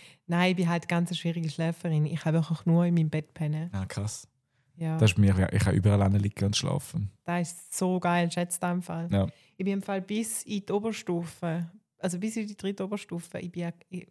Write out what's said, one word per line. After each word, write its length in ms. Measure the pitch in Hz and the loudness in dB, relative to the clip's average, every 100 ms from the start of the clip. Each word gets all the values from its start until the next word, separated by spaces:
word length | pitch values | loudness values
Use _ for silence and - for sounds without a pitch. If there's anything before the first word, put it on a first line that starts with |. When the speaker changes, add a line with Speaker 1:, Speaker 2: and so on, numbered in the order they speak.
| - _ - | -20 _ -2
Speaker 1:
Nein, 260 | 170 185 | 2 2
ich 40 | 180 | 2
bin 120 | 170 | 2
halt 200 | 170 165 | 0 0
ganz 220 | 170 175 | 0 0
eine 60 | 170 | -2
schwierige 340 | 170 165 160 | -4 -2 -4
Schläferin. 560 | 143 165 165 170 156 151 | -2 -2 -2 0 0 0
Ich 140 | 165 | 0
kann 140 | 165 | 2
wirklich 300 | 160 156 165 170 | 2 2 0 2
nur 180 | 170 175 | 4 4
in 80 | |
meinem 160 | 170 160 | 4 2
Bett 240 | 156 156 | 0 -6
pennen. 360 | - 151 151 170 | -6 -4 -4 -4
Speaker 2:
Ah, 120 | 98 95 | -6 -6
krass. 400 | - 104 - - _ _ _ _ - | -4 -6 -8 -14 _ _ _ _ -8
Speaker 1:
Ja. 200 | 165 160 | -4 4
Speaker 2:
Das 140 | 110 | 4
ist 60 | 95 | 6
mir, 160 | 101 92 95 | 6 6 4
ich 100 | - | 4
kann 120 | 98 | 4
überall 380 | 95 98 101 98 101 | 4 6 6 4 4
liegen 260 | 101 - | 2 0
und 120 | 101 98 | 0 0
schlafen. 540 | 85 92 - - 101 - | 0 -2 -4 -6 -6 -8
Speaker 1:
Das 260 | - 175 170 | -4 -2 -4
ist 260 | - - - | -8 -12 -2
so 200 | 185 185 | 0 2
geil, 320 | 175 175 170 | 2 2 2
schätzt 320 | 175 175 - | 0 -4 -2
den 200 | 175 180 | -2 -2
Fall. 260 | 175 165 170 | -4 -6 0
Speaker 2:
Ja. 160 | 196 190 - _ - | 0 0 -4 _ -6
Speaker 1:
Ich 80 | |
bin 80 | 190 | -2
im 80 | 196 | -2
Fall 200 | 196 196 | -2 -4
bis 400 | 185 214 220 - | -2 -4 -2 -6
in 240 | - 208 196 | -4 -6 -2
die 60 | |
Oberstufe, 1000 | 202 226 208 - 175 170 - 170 165 170 - _ _ | -2 -2 -4 -4 -4 -4 -6 -4 -4 -6 -10 _ _
also 200 | 185 175 | -4 -2
bis 180 | 214 220 | -4 -4
in 100 | 214 | -6
die 100 | 208 | -6
dritte 280 | 190 202 | -6 -6
Oberstufe, 540 | 190 208 - 175 - - | -6 -6 -6 -10 -8 -10
ich 120 | 175 | -8
bin 120 | 175 | -6
ja 80 | 170 165 _ | -6 -8 _
in 180 | 180 - | -14 -14